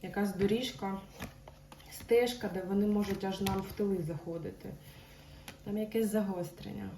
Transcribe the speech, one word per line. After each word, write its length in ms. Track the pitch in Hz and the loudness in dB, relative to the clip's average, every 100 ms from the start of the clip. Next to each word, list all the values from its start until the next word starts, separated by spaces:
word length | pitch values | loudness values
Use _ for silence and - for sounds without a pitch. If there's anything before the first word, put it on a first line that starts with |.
якась 340 | 185 202 202 180 | -4 0 0 2
доріжка, 640 | 202 226 254 - 196 196 - - - - - - - - - | 4 4 0 -4 -4 -4 -8 -12 -12 -12 -20 -20 -20 -20 -16
стежка, 600 | - - 233 240 - 208 | -16 4 6 6 0 -4
де 80 | 180 | -2
вони 240 | 180 196 208 | 2 4 4
можуть 380 | 208 196 196 | 4 2 0
аж 160 | 196 190 | -2 0
нам 200 | 196 190 | 2 2
в 120 | - | -2
тили 300 | - 202 185 | -2 0 2
заходити. 680 | 156 156 - 165 131 - - 143 - - - - - - - - | 0 -4 -6 -6 -6 -8 -12 -12 -16 -18 -20 -20 -20 -18 -16 -12
Там 140 | - 208 | -4 -2
якесь 320 | 214 226 220 | 0 2 4
загострення. 800 | 208 196 180 175 - 202 202 202 | 2 2 -2 -4 -8 -10 -8 -8